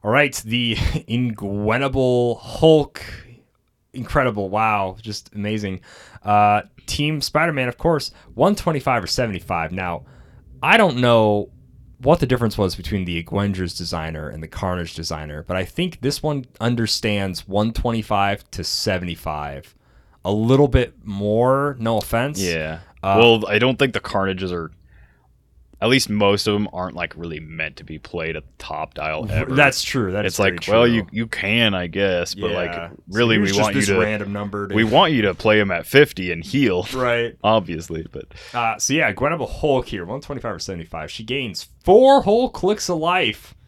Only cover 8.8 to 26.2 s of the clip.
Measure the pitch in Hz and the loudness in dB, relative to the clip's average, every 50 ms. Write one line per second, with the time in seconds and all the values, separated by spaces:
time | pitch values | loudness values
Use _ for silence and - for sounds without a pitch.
8.8 | - 139 123 117 90 - - - 123 113 98 87 - - 92 85 80 80 87 95 | 0 0 0 0 0 -2 -2 -2 -2 -2 -2 -8 -6 -4 -4 -4 -4 -4 -6 -6
9.8 | 92 90 85 - - - - - - - - - _ - - - 127 143 196 226 | -6 -6 -6 -8 -10 -16 -20 -20 -20 -20 -20 -20 _ -20 -14 -4 2 4 6 6
10.8 | 214 175 127 123 123 120 120 113 110 107 104 104 101 - - - - - - - | 6 4 2 2 4 6 6 6 6 4 2 0 -2 -6 -14 -20 -20 -20 -20 -20
11.8 | - - - _ 127 135 165 165 - 127 170 - 120 110 - - 101 92 - - | -20 -20 -20 _ 2 2 2 2 2 0 0 0 0 -2 0 0 0 0 -2 -4
12.8 | 90 - 107 98 92 87 87 82 82 - 85 98 101 101 95 92 90 85 - - | -6 -4 -4 -2 -2 -2 -4 -4 -6 -4 -2 -2 0 0 -2 -2 -4 -6 -6 -8
13.8 | 90 82 90 82 78 80 80 78 76 - 60 78 80 80 - - - 92 90 90 | -8 -6 -6 -6 -6 -6 -8 -8 -10 -10 -10 -12 -14 -12 -10 -6 -4 -4 -2 -4
14.8 | 87 82 - - 80 - 82 76 78 76 76 76 76 - 90 92 92 - - - | -6 -8 -8 -10 -8 -8 -8 -8 -10 -10 -10 -12 -8 -6 -4 -4 -4 -6 -4 -4
15.8 | 175 185 165 - - 135 - - - 156 147 139 127 _ _ _ 110 120 120 117 | -4 -4 -6 -4 -4 -4 -4 -2 -4 -4 -4 -4 -8 _ _ _ -2 0 0 0
16.8 | 113 107 - - - 110 104 101 98 95 90 - - - 95 101 107 117 113 - | 0 -2 -2 -2 -2 -2 0 0 -2 -4 -6 -8 -10 -2 0 0 0 0 0 -2
17.8 | - 120 117 113 104 - 107 98 98 101 101 98 - _ - - 82 - - - | -2 -2 -2 -2 -2 -2 0 2 2 0 0 -4 -8 _ -10 -8 -6 -6 -4 -4
18.8 | - 107 95 90 90 87 82 80 - 80 78 76 73 71 71 71 - - _ _ | -2 -2 -2 -2 -4 -6 -8 -8 -8 -8 -6 -6 -8 -10 -10 -12 -16 -18 _ _
19.8 | _ _ _ - _ _ _ _ _ 92 101 107 110 117 131 139 147 139 - 131 | _ _ _ -20 _ _ _ _ _ -2 0 2 4 4 6 6 6 4 4 2
20.8 | 123 - _ - - 104 101 98 101 104 107 113 120 127 135 139 143 147 139 123 | 0 0 _ -16 -12 -10 -8 -4 -2 0 2 2 4 2 2 2 0 -4 -4 -4
21.8 | 113 113 113 107 - - - 113 123 143 151 95 98 90 85 80 78 78 80 82 | -2 0 0 0 -2 -2 -2 -2 -2 -2 -4 -4 -2 -2 -2 -2 -4 -6 -8 -10
22.8 | 92 _ _ - - 98 98 104 117 117 117 110 107 - 104 104 120 131 127 - | -14 _ _ -8 -2 2 4 6 6 6 6 4 2 0 0 2 2 2 2 2
23.8 | 139 131 - 110 - - - 101 95 95 95 92 95 92 90 85 80 80 - _ | 0 0 0 -4 -8 -2 -2 -2 0 0 -2 -4 -4 -4 -4 -6 -8 -10 -14 _
24.8 | _ _ _ - - _ _ _ _ _ _ _ _ _ _ _ _ _ - - | _ _ _ -20 -20 _ _ _ _ _ _ _ _ _ _ _ _ _ -10 -2
25.8 | - 113 131 135 - - 107 104 | 0 2 2 2 2 0 0 2